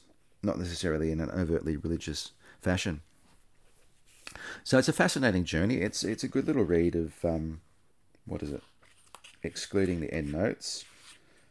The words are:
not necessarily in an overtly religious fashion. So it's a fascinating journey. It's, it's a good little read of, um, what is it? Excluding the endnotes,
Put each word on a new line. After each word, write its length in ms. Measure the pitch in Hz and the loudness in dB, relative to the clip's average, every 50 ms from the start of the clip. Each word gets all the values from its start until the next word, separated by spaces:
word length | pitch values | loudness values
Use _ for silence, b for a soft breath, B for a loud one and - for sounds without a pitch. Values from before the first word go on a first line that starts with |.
| - _ _ _ _ _ _ _ | -16 _ _ _ _ _ _ _
not 160 | - 104 - - | -2 -2 -2 -2
necessarily 520 | 90 87 87 - - 85 78 78 80 80 | -4 -6 -6 -4 -2 -2 0 0 0 0
in 100 | 80 80 | 0 -2
an 100 | 80 - | -2 -2
overtly 460 | - 90 90 80 82 - - 80 78 | -2 -2 0 0 0 0 0 -2 -4
religious 560 | 76 80 82 82 76 - 78 73 - - - - B B B B B | -4 -2 -4 -4 -4 -4 -6 -8 -8 -8 -10 -16 B B B B B
fashion. 400 | - 92 90 90 - 101 80 76 - _ _ _ _ _ - - - _ _ - - - - - - - - - _ - - - B B B B B B B B | -2 0 0 0 0 -4 -6 -6 -10 _ _ _ _ _ -20 -20 -20 _ _ -20 -20 -20 -20 -20 -20 -20 -20 -20 _ -20 -20 -20 B B B B B B B B
So 160 | B - 131 131 | B 4 4 6
it's 100 | 135 - | 6 4
a 40 | |
fascinating 520 | - - 175 185 - 143 131 117 92 92 87 | 4 4 2 2 4 4 4 4 4 4 2
journey. 340 | - - 78 92 110 131 117 | 2 2 2 2 2 2 2
It's, 260 | 90 107 - - - | 0 0 -2 -2 -2
it's 180 | 92 110 - | -2 -2 -2
a 60 | - - | -4 -2
good 180 | - 131 139 | 0 0 0
little 180 | 160 151 131 98 | 2 2 2 4
read 300 | 82 87 85 85 87 82 | 4 4 4 4 4 2
of, 300 | 85 82 80 - - - | 0 -2 -2 -4 -2 -2
um, 360 | 85 82 80 78 80 80 80 - _ _ _ _ _ _ _ _ _ _ _ _ | 0 0 0 -2 -4 -6 -10 -14 _ _ _ _ _ _ _ _ _ _ _ _
what 160 | 92 87 85 | -10 -8 -6
is 100 | - 73 | -6 -6
it? 100 | 69 - - - _ _ _ - _ _ _ _ - - - - - _ | -8 -10 -12 -16 _ _ _ -20 _ _ _ _ -20 -20 -20 -20 -14 _
Excluding 580 | - 80 - - - - - 98 95 92 90 85 | -10 -8 -8 -8 -8 -2 2 2 2 2 2 0
the 120 | 76 - | -2 -2
endnotes, 720 | - 82 73 71 73 80 101 120 - - - - - - - B B B B B B B B B B B B B | -4 -4 -4 -2 -2 0 0 0 0 -4 -6 -10 -10 -10 -12 B B B B B B B B B B B B B